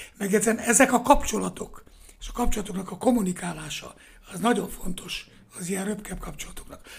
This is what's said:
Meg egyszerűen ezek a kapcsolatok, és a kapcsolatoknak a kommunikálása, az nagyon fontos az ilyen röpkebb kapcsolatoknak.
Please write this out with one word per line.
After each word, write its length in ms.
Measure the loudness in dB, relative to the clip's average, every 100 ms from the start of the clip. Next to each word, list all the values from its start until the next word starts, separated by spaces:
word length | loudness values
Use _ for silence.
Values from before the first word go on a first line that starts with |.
| -16 -6
Meg 160 | 0
egyszerűen 300 | 2 2 0
ezek 300 | 4 6 6
a 80 | 6
kapcsolatok, 840 | 6 6 6 -2 -4 -6 -12 -14 -20 -20 -20 -16
és 80 | -10
a 20 |
kapcsolatoknak 600 | 0 2 2 0 -6 -6
a 60 | 0
kommunikálása, 1000 | 4 4 2 -2 -6 -8 -8 -10 -12 -18 -20 -20 -14
az 60 | -2
nagyon 300 | 2 2 0
fontos 580 | -6 -4 -4 -6 -12 -12 -20 -20 -10
az 100 | -6
ilyen 160 | -4 -4
röpkebb 340 | -6 -6 -10
kapcsolatoknak. 640 | -10 -12 -12 -12 -16 -18 -18